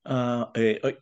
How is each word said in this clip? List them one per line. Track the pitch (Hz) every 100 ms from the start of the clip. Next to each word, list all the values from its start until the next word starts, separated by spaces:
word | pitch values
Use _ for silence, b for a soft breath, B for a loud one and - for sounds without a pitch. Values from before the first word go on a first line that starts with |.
Α, | - 131 120 120 117
ε, | 117 113
ε, | 107 135 -